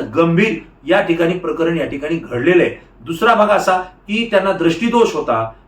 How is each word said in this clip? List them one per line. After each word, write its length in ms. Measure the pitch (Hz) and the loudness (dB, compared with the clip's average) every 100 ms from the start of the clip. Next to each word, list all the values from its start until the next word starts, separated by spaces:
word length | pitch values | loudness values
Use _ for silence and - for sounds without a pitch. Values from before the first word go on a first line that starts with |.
| 113 123 | -2 0
गंभीर 420 | 165 165 220 320 - _ 139 | 2 2 0 -2 -10 _ 0
या 140 | 190 | 0
ठिकाणी 340 | 185 165 165 | 2 0 0
प्रकरण 420 | 175 165 147 165 165 | -2 -4 -2 -2 -2
या 100 | 127 | -4
ठिकाणी 300 | 139 151 165 | -6 -6 -6
घडलेलं 460 | - 120 143 180 | -6 -2 2 2
आहे. 180 | 143 - - - | 2 -4 -18 -18
दुसरा 300 | - 165 240 | -10 -2 2
भाग 140 | 220 208 | 4 4
असा 300 | 196 185 185 | 2 2 0
की 500 | 185 - - 208 233 | -2 -14 -6 -4 0
त्यांना 220 | 196 196 | 0 0
दृष्टीदोष 640 | 170 165 165 233 233 226 | 0 0 0 0 2 2
होता, 380 | - - 113 113 - | 0 -2 -2 -4 -10